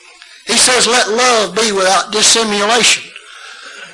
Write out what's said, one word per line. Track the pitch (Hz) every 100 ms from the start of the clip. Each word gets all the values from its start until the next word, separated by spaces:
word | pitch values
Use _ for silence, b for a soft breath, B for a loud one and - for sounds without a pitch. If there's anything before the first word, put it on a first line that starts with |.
| B B B B -
He | 233
says, | - 247 220
"Let | 247 190
love | 226 254 226 190 190
be | 226
without | 196 185 190 -
dissimulation." | 214 208 226 226 202 208 240 - - - - B B B B B B B